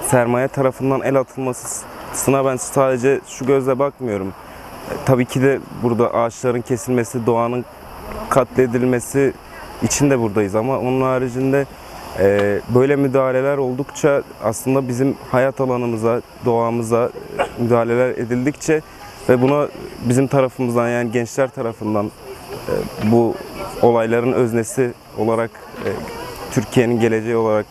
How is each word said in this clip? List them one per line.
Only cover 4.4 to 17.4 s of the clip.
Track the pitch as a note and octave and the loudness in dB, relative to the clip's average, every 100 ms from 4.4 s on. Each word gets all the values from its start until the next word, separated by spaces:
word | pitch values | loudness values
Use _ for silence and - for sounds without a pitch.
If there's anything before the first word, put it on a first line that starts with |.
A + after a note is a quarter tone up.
| - - - - - | -18 -18 -18 -16 -10
E, | - - | -6 2
tabii | B2+ B2 | 4 4
ki | C3+ | 2
de | C3 B2+ - - | 2 2 -4 -4
burada | A#2 A2+ A#2 | -2 2 2
ağaçların | - A#2 - B2+ B2 | 2 -2 -2 -2 -2
kesilmesi, | A#2 A#2+ - B2 A2+ B2+ A2+ | -2 -4 0 -2 0 -2 0
doğanın | A#2 A#2 B2 A#2+ - - - - - - | 2 0 -2 -8 -16 -18 -16 -12 -12 0
katledilmesi | - B2 C3 C3 A#2+ B2 B2 - C#3 C3+ - - - - - | 2 2 2 2 2 2 0 0 0 0 -2 -16 -18 -16 -4
için | A#2 - D3 | -2 2 2
de | C3+ | 4
buradayız | A2+ G2+ G2+ G#2 | 2 0 0 0
ama | A#2+ C3 | 0 -2
onun | A#2+ C3 | 0 2
haricinde, | C3 B2+ B2+ A#2+ C3+ C#3 C3+ - - - - - | 2 0 -2 0 2 2 0 -8 -16 -16 -12 2
e, | F#2+ G2+ G2+ G2+ - | 4 4 4 0 2
böyle | A#2+ C3+ C#3+ | 4 4 4
müdahaleler | C#3 C3 C3 B2+ C3+ C#3+ | 2 2 2 2 0 0
oldukça | C3 B2+ D3 - D#3 C#3+ - - | -2 -2 -6 0 2 2 -2 -4
aslında | A2 A2+ B2+ C3+ B2+ | -4 -2 0 0 0
bizim | A#2+ C#3 - - | 0 0 0 -2
hayat | B2+ C3+ C3 | 0 0 0
alanımıza, | C3 B2 A#2+ A2+ A2+ A#2+ - - B2 | -2 0 -2 0 0 0 -4 -6 0
doğamıza, | A#2 A#2 A#2 A2+ A#2 A#2+ - - | 2 2 -2 0 0 0 -4 -10
e, | - | -4